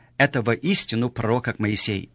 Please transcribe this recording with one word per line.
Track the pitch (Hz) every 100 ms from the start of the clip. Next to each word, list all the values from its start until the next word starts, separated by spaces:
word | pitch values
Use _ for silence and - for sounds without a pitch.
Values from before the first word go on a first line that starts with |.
| _ -
Это | 139 135
воистину | 113 113 160 196 - 113 120
пророк, | - 110 123 120
как | 110
Моисей. | 104 104 - 98 -